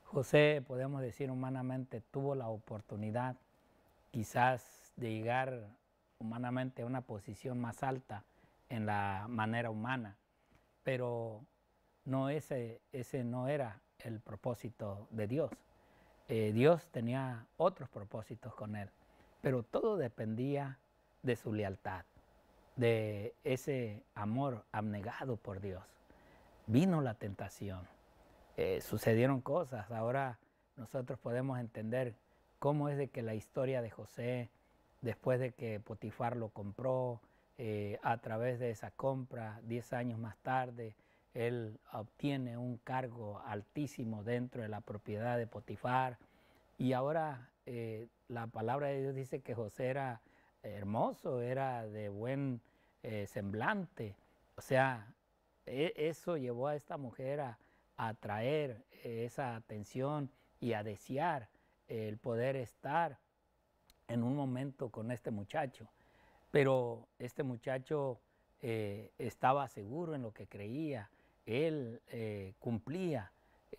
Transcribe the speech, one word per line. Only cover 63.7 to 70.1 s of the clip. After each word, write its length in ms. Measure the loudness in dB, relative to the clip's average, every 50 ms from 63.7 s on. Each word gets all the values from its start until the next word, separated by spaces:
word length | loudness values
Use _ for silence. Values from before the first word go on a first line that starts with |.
| _ _ _ _ -20 _ _ -2
en 160 | 0 2 2
un 100 | 2 2
momento 560 | 2 0 0 0 -2 -2 -4 -4 -6 -6 -6
con 220 | -6 -4 -4 -4
este 180 | -4 -4 -4 -4
muchacho. 580 | -4 -4 -4 -4 -2 -2 -2 -2 -4 -10 -18 -18 _ _ _ -20 _ -20 -20 -20 -20 -20 _ _ 6
Pero 540 | 8 8 8 8 6 4 2 -2 -6 -10 -14 _ -8
este 240 | -8 -6 -4 -2
muchacho, 800 | -2 -2 -2 -2 -2 -2 -2 -2 0 0 0 0 0 0 -2 -6 _ _ _ _ _ _ _ -6
eh, 480 | -2 0 0 0 0 -2 -2 -6 -8 -12 _ -6
estaba 480 | -4 -4 0 4 6 6 6 6 2
seguro 480 | -2 -6 -8 -8 -6 -4 -4 -4 -2